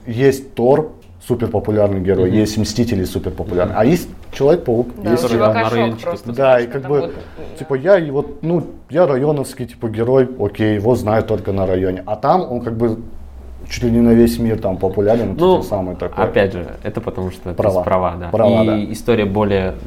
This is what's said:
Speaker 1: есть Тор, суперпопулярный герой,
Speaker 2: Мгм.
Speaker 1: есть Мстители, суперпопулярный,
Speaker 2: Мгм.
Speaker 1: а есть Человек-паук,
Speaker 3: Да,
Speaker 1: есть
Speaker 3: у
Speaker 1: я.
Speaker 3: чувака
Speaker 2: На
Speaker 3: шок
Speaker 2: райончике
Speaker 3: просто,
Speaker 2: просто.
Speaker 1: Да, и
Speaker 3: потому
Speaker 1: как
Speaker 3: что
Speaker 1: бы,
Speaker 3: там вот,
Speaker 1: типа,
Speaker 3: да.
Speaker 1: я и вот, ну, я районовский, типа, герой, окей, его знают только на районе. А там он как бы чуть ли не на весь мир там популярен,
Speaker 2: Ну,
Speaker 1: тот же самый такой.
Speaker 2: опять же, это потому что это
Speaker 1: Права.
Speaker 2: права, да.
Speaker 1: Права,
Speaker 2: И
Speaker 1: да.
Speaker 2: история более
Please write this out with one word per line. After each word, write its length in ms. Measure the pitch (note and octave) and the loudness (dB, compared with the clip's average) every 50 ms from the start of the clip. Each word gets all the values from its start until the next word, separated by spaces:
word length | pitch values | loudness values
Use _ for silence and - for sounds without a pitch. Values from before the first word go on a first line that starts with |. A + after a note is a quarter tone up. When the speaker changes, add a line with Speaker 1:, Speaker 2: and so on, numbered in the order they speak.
| - | -10
Speaker 1:
есть 480 | B2+ A2+ A#2 C3+ C3+ C3 C#3 - - - | -8 -2 2 4 4 4 2 -6 -10 -4
Тор, 380 | - A#2 B2 C#3 D3+ D#3 D#3 - - - - - - - | 0 4 4 4 4 2 -4 -8 -16 -20 -20 -20 -20 -4
суперпопулярный 720 | - B2 - A2+ G#2 - G2+ - - G#2 G#2 G#2 G2+ G2 F#2+ | -2 -2 0 0 -2 -2 -2 -2 0 2 2 2 2 2 0
герой, 300 | F2+ F#2 F#2+ F#2 F#2 F#2 | 0 0 2 2 2 2
Speaker 2:
Мгм. 80 | G2 G#2+ | 4 2
Speaker 1:
есть 180 | G#2+ G#2 - A2 | 2 2 0 -2
Мстители, 460 | G#2 - - B2 A#2 A#2 G#2+ F#2+ F#2 | -2 -2 0 -2 0 0 0 -2 -2
суперпопулярный, 680 | F2 - F#2+ E2 F#2+ E2+ - F2 F2 F2+ F2+ F2+ F#2+ F#2 | -2 -4 -6 -6 -6 -6 -6 -8 -4 0 0 0 0 0
Speaker 2:
Мгм. 60 | G2 | 2
Speaker 1:
а 40 | A2 | 4
есть 240 | C3 F3+ F3 - - - - - - | 4 4 2 0 -8 -14 -16 -16 -14
Человек-паук, 560 | - - C#3 C#3+ E3+ F3 E3+ - A#2 A#2 B2 B2 - - | -4 0 4 4 4 2 2 0 0 0 0 -4 -6 -8
Speaker 3:
Да, 80 | G2+ G#2+ | -2 0
Speaker 1:
есть 140 | A#2+ B2 B2 | 0 2 2
Speaker 3:
у 20 | |
Speaker 1:
я. 60 | A#2+ A#2 | 0 2
Speaker 3:
чувака 180 | A2+ G#2+ G#2+ A2 | 2 2 2 2
Speaker 2:
На 100 | A2+ A2+ | 2 0
Speaker 3:
шок 80 | A2 A#2+ | 0 0
Speaker 2:
райончике 280 | A#2 A#2 A#2 A2+ A2+ - | 0 0 0 -2 -4 -6
Speaker 3:
просто, 180 | - G2+ - - | -8 -8 -8 -8
Speaker 2:
просто. 160 | A#2 A#2 B2 | -8 -2 2
Speaker 1:
Да, 180 | C#3 C3 B2+ B2 | 4 4 4 4
и 60 | A#2+ | 2
Speaker 3:
потому 60 | A#2 | 0
Speaker 1:
как 100 | B2 C#3 B2+ | -4 -8 -2
Speaker 3:
что 40 | C3 D3 C#3+ D3+ - | 0 0 0 0 -2
Speaker 1:
бы, 40 | |
Speaker 3:
там 100 | - - - - - - - - | -8 -12 -16 -16 -16 -16 -16 -14
вот, 100 | - - | -12 -14
Speaker 1:
типа, 160 | C#3 - C#3+ C3 | -6 -4 -4 -2
Speaker 3:
да. 40 | |
Speaker 1:
я 160 | C3 F3+ G3+ F#3 | 4 4 4 4
и 120 | E3 D3 | 4 0
вот, 320 | C3 C#3+ D3 - - - | -2 -4 -4 -4 -10 -8
ну, 200 | - D#3+ F3 E3+ C3+ - - - - - | -4 -2 -2 -2 -2 -4 -12 -18 -16 -4
я 180 | B2 E3 F3+ | 2 2 4
районовский, 600 | E3 C#3 B2 C#3 D3+ D#3 C#3+ C3 - - - B2 | 4 4 2 2 0 0 0 -2 -6 -8 -10 -10
типа, 220 | A2+ - - - A2+ | -10 -8 -8 -6 -6
герой, 400 | G#2 G#2 A#2 A#2+ C3 C3+ C3 B2 B2+ - | -2 -2 0 4 4 4 4 2 0 -4
окей, 380 | G#2 G2+ - - A2 G#2+ G#2+ | -4 -4 0 0 0 2 2
его 180 | G#2 G2 A#2 B2 | 2 2 2 2
знают 320 | - F#2 G#2+ G#2+ - - | 2 2 0 0 0 2
только 260 | - A2+ G2 G2 G#2+ | 0 -2 -2 -2 -4
на 140 | F#2+ G2 F#2+ | -2 0 0
районе. 360 | F#2+ F#2 F#2 F#2+ F#2 F#2 F#2 F2+ | 0 0 0 0 -2 -2 -4 -6
А 100 | G2+ G#2+ | -8 -8
там 340 | - - C#3 E3 F#3 E3+ - | -2 0 2 2 2 0 -2
он 100 | B2 B2 | -6 -6
как 140 | A#2 A#2+ A#2 | -4 -4 -2
бы 240 | A2+ A#2 A#2 A2+ - - - - - - - - - - - - - - - | 0 0 0 -2 -4 -8 -12 -14 -14 -14 -16 -16 -16 -16 -16 -16 -16 -12 -10
чуть 140 | - - B2+ | -6 -2 0
ли 60 | A#2+ | 2
не 100 | A2+ A#2 | 2 4
на 100 | A#2 A#2 A#2 | 6 6 6
весь 240 | A#2 A#2 A#2 A#2 - | 6 6 4 4 0
мир 200 | A#2 A2+ G#2+ G#2+ | 0 0 0 0
там 200 | - G2 F#2 F2+ | -2 -4 -2 0
популярен, 520 | - F#2+ F2+ G#2+ G2+ G2+ A2+ A#2+ A2 G2 | -2 -2 0 2 2 2 2 2 0 -2
Speaker 2:
Ну, 40 | F#2 | 0
Speaker 1:
тот 260 | D3 E3 F#3 F#3 D#3 | 2 4 4 4 2
же 60 | - - | 0 -2
самый 260 | G#2+ G2 F#2 F2+ F2+ | -4 -4 -4 -4 -6
такой. 280 | F2 F2 F2+ - - A2 | -6 -8 -8 -2 -2 -2
Speaker 2:
опять 280 | A2+ - A#2 G2+ F#2+ | 0 2 2 2 2
же, 140 | E2+ F2+ E2+ - - - | 0 -6 -8 -10 -12 -10
это 180 | - G#2+ G#2+ A#2 | -10 -8 -8 -6
потому 300 | - - - - F#2 F#2 | -6 -6 -6 -4 -6 -6
что 200 | F2 - - F#2 | -6 -8 -10 -8
это 60 | F2 - | -4 0
Speaker 1:
Права. 200 | G#2 G#2 F#2+ F#2 | 0 2 2 0
Speaker 2:
права, 340 | F2 F2+ F#2 F#2 F#2 F2 F2 F2+ | 0 0 0 2 0 0 -2 -4
да. 100 | F2 E2+ | -6 -4
Speaker 1:
Права, 340 | - G#2+ A2 G#2 A2+ A2 | 0 2 4 4 4 4
Speaker 2:
И 240 | A2 A2 G#2+ G#2 G#2 | 2 2 0 -2 -2
Speaker 1:
да. 60 | G2+ | -4
Speaker 2:
история 340 | G#2+ - - - A#2 A2 G#2 | -6 -6 0 0 2 2 2
более 480 | G2 F#2+ G#2 G#2+ G2+ G2+ F#2+ F#2 F#2 - - - | 0 2 0 2 2 2 0 0 -2 -4 -6 -10